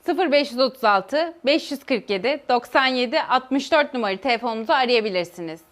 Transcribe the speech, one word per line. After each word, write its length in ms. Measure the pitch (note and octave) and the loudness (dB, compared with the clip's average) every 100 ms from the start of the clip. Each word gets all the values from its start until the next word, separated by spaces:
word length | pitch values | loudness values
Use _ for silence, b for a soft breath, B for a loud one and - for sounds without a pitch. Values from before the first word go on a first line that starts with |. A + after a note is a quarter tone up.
sıfır 320 | - D4+ - | -2 0 2
beş 180 | C#4+ C#4+ | 2 0
yüz 100 | A#3+ | 0
otuz 240 | C4 B3+ | -2 2
altı, 500 | A3 G3+ F#3+ C#4+ E4 E4+ B3 | 2 2 2 -2 -2 -4 0
beş 240 | D4+ - | 0 0
yüz 140 | C4+ | -10
kırk 260 | - A#3+ - | -4 -4 -2
yedi, 300 | G3 A3 D4 - | -2 -2 -4 0
doksan 380 | B3 A#3+ D4+ C4 | -2 2 2 2
yedi, 360 | B3+ A#3+ D4+ | 0 0 -2
altmış 500 | - B3+ B3+ C4+ C4+ | 0 -2 0 -4 2
dört 220 | D#4+ D4 | 2 2
numaralı 240 | B3+ G#3+ F#3+ | -2 -4 -2
telefonumuzu 540 | C4+ A#3 A#3+ A3 A3 | -2 -2 -2 -6 0
arayabilirsiniz. 880 | D4 B3+ A#3+ G#3+ F3+ E3+ - E3 D#3+ _ | 0 2 2 0 -4 -4 -8 -12 -12 _